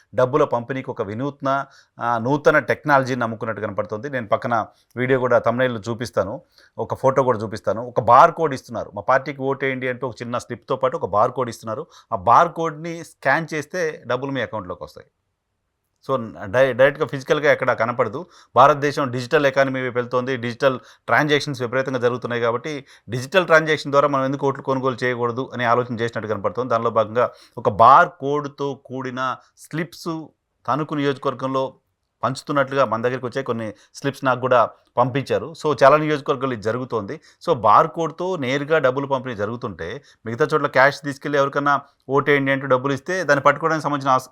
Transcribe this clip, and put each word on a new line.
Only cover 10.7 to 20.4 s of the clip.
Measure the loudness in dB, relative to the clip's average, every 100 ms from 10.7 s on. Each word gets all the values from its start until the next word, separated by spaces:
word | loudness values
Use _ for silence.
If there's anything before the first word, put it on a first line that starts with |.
| -2
పాటు | -2 -2
ఒక | -2
బార్ | 2 2
కోడ్ | 0 -6
ఇస్తున్నారు. | -6 -10 -10 -12 -20 _
ఆ | -4
బార్ | 4 6 4
కోడ్ని | 0 -6 -6 -10 -12
స్కాన్ | -14 _ 0 0 -2
చేస్తే | -6 -6 -6 -6 -6 -6
డబ్బులు | -4 -4
మీ | -6
అకౌంట్లోకి | -6 -8 -10 -12
వస్తాయి. | -14 -18 -20 _ _ _ _ _ _ _ _ _ -6
So, | -6 -6 -14
డై-, | -4 2 2
డైరెక్ట్గా | 4 2 2 -4
ఫిజికల్గా | -6 -4 0 2
ఎక్కడ | 2 2
కనపడదు. | 0 0 0 -2 -4 -12 -20 _ 4
భారతదేశం | 6 4 0 -2 -4
డిజిటల్ | -4 0 2 2
ఎకానమీ | 2 0 0
వైపు | -4 -4
వెళ్తోంది, | -2 -2 -2
డిజిటల్ | -4